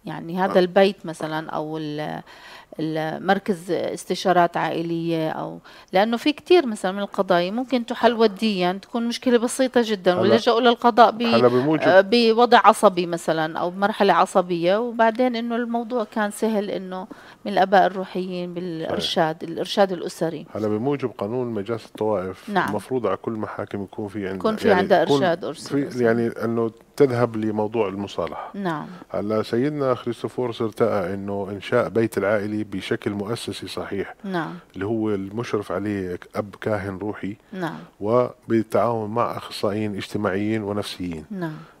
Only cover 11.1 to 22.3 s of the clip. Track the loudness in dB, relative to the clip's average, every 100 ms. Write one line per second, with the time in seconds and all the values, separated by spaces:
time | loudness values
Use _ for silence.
11.1 | 6 2 6 6 6 2 4 8 6 8
12.1 | 4 4 4 6 8 8 6 4 4 -2
13.1 | -4 0 0 0 -2 -4 0 -2 2 4
14.1 | 4 4 2 0 0 2 2 0 2 2
15.1 | 4 0 0 -4 -4 -2 -4 -2 -4 -4
16.1 | -2 -4 -2 0 0 -2 -8 -8 -10 -10
17.1 | -16 -20 -14 -4 0 4 6 4 0 -6
18.1 | -6 -6 -6 -8 -8 -8 -8 -6 -4 -2
19.1 | 0 0 -2 -8 -8 -4 2 2 2 -8
20.1 | -4 -4 -4 -10 -4 -2 0 0 -2 -4
21.1 | -4 -4 -4 -4 -4 -4 -6 -8 -4 0
22.1 | 0 -4